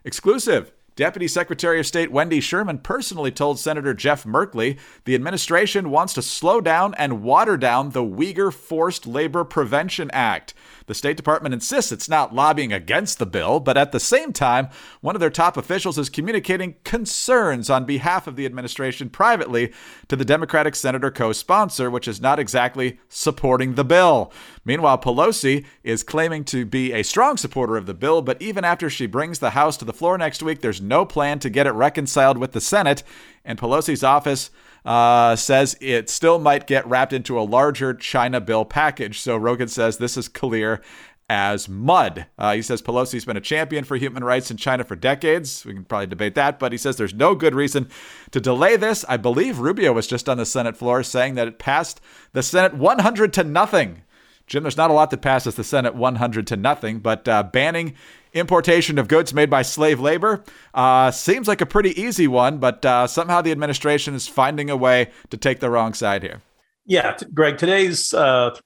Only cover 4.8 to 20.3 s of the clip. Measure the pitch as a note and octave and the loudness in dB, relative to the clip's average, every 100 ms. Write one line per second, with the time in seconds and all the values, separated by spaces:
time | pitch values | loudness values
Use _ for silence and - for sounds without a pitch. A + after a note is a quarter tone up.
4.8 | - - - B2+ C#3+ F#3 - E3+ G3+ G3+ | -12 -14 -2 -2 -2 -6 0 2 2 0
5.8 | E3+ D3 F#3 C3 - - E3 A3+ E3 E3 | 0 0 0 -4 -6 -2 2 2 2 2
6.8 | G3+ - C#3+ A2+ A2 D#3 A3+ E3 B2+ B2 | 0 0 -4 -2 2 4 4 2 2 2
7.8 | C#3 C3 A2+ F#2+ F3+ F3+ G3 C#3+ - D#3+ | 0 -4 -4 -2 -4 -2 -2 -4 -6 -2
8.8 | F3 E3+ - C3 D#3 E3+ E3+ D#3+ A#2+ C#3+ | -2 -2 -8 -4 -2 -2 -2 -2 0 -2
9.8 | F3 - D#3 C3 A#2 F2 - - _ - | -2 -6 -6 -2 -2 -2 -8 -20 _ -20
10.8 | - G#2+ C#3+ D#3 D3 D#3 D3 B2 - C4+ | -12 -6 -4 -2 0 0 -2 -6 -4 -2
11.8 | A3 A2 - D#3 C3+ A#2+ D3+ D3+ B2+ G2 | -2 -6 -2 0 0 2 2 2 -2 -4
12.8 | E2 D3 G3+ - G2+ F#2+ E2 D3 C3+ C3+ | -2 -2 -2 -4 -4 -2 0 0 2 2
13.8 | C#3+ B2+ - C4 D#4+ - C3 B2 C3+ - | 2 0 0 0 0 -2 0 0 -2 -10
14.8 | - - D3 F#3+ D#3+ E3+ E3+ D3 - F#3 | -20 -10 -6 -2 0 2 2 0 -4 -4
15.8 | F#3 D3 C3+ - F3 A3 - F#3 F3+ - | -4 -4 -4 -6 -4 -4 -2 -4 -4 -10
16.8 | - A#3 G#3+ - - B3 F#3 B2+ A2 C3 | -8 -6 -6 -6 2 2 2 -2 0 0
17.8 | B2+ C3+ E3 F#3 D#3+ B2+ C3 B2+ B2 - | 0 -2 -2 -2 -4 -8 -8 -8 -10 -6
18.8 | C3 B2+ B2+ - G#3+ G#3+ - A#2+ A#2+ - | -6 -6 -10 2 2 2 0 -2 -2 -6
19.8 | - - - C3 C3 | -20 -20 -6 -4 2